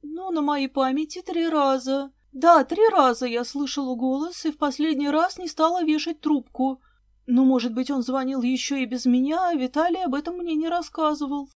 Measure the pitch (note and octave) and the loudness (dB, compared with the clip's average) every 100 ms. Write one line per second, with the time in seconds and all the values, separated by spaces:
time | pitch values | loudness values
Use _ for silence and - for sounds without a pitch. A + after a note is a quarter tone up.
0 | D4 D#4+ F#4 E4 C#4+ D4 C4+ C4+ C4 C4+ | -12 -10 -6 -2 -2 -2 -2 0 0 0
1 | D#4 - - E4 E4 D#4 C#4 C4 B3+ C4+ | -4 -8 -6 -2 0 2 2 0 0 -4
2 | C#4 _ _ C4+ D#4 E4 C4 E4+ A4 G4 | -4 _ _ 0 6 6 6 4 4 6
3 | C4 A#3 B3 A#3 A#3+ C#4 C#4+ C#4+ C4+ B3 | 4 2 -2 -2 -4 -4 -6 -4 -4 -2
4 | B3+ C4 D#4+ F4+ D#4+ D4+ D4 C4 D#4 C#4 | -2 -2 -4 -4 -6 -2 -4 0 0 0
5 | C#4+ D4 F4+ - F4+ - D#4+ F4+ D#4+ D4+ | 0 2 0 -2 -10 0 0 2 0 0
6 | D#4 E4 D4+ D4 A#3 - C4 C4 _ _ | -2 -4 0 -2 -2 -2 -2 -2 _ _
7 | _ _ - B3 C4 C4 A#3 A3+ B3+ C#4 | _ _ 0 4 6 4 2 -4 -2 -2
8 | A#3+ C4 C4 C4+ A#3+ B3+ - C#4 B3 B3 | -2 -2 -2 -2 0 -2 -2 -4 -4 -2
9 | B3 B3 C4+ D#4+ F#4 E4 B3+ C#4+ E4+ F4 | 2 2 2 0 0 0 -2 0 0 0
10 | F4+ C4+ D4+ F4+ F4 D#4 E4 E4+ E4 - | -2 -4 -4 -8 -4 -2 -2 -4 -6 -2
11 | D#4 D4+ C#4+ C#4+ C#4 | -2 0 -4 -6 -8